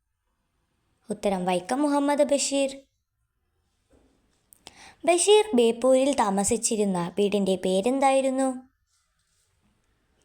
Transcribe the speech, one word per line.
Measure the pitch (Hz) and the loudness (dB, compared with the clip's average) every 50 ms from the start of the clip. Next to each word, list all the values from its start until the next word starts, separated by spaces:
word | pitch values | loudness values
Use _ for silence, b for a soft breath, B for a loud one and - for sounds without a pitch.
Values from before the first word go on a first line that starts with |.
| _ _ _ _ _ _ _ _ _ _ _ _ _ _ _ _ _ _ _ _ _ - 214 | _ _ _ _ _ _ _ _ _ _ _ _ _ _ _ _ _ _ _ _ _ -12 -12
ഉത്തരം | 208 - 208 190 185 180 180 | -6 -4 -4 -2 -2 -2 -2
വൈക്കം | 185 180 180 - 247 269 294 | -2 -2 -2 -4 -4 -2 -2
മുഹമ്മദ് | 294 277 285 285 285 294 285 294 - 285 | 0 0 0 0 0 0 0 2 0 0
ബഷീർ. | - - - 277 277 277 262 269 - - _ _ _ _ _ _ _ _ _ _ _ _ _ _ _ _ _ _ _ _ _ _ _ _ _ _ _ _ _ _ _ _ _ _ _ _ B B B B B B B - 320 | 0 -2 -2 -2 -2 -2 -4 -6 -10 -18 _ _ _ _ _ _ _ _ _ _ _ _ _ _ _ _ _ _ _ _ _ _ _ _ _ _ _ _ _ _ _ _ _ _ _ _ B B B B B B B -2 0
ബഷീർ | 349 349 349 392 415 427 415 427 427 240 | 0 2 4 4 4 4 4 2 2 2
ബേപ്പൂരിൽ | 240 226 226 233 240 262 262 262 262 277 277 269 | 2 2 2 0 2 2 4 4 4 2 2 2
താമസിച്ചിരുന്ന | 233 208 190 196 202 - 240 220 220 - 240 208 208 202 185 180 170 175 - | 0 0 0 0 0 -2 -2 -2 -2 -4 -2 -2 -2 -2 -2 -2 -4 -4 -2
വീടിൻ്റെ | - 202 202 202 208 196 185 190 185 - | -2 0 0 0 0 0 0 -2 -2 -2
പേരെന്തായിരുന്നു? | 190 185 190 196 247 254 269 277 269 269 269 269 269 262 262 262 262 254 254 - - _ _ _ _ _ _ _ _ _ _ _ _ _ _ _ _ _ _ _ _ _ _ _ _ _ _ _ _ _ _ _ | -2 -2 0 0 -2 -2 0 2 2 2 2 0 -2 -2 -2 -2 -4 -4 -8 -12 -20 _ _ _ _ _ _ _ _ _ _ _ _ _ _ _ _ _ _ _ _ _ _ _ _ _ _ _ _ _ _ _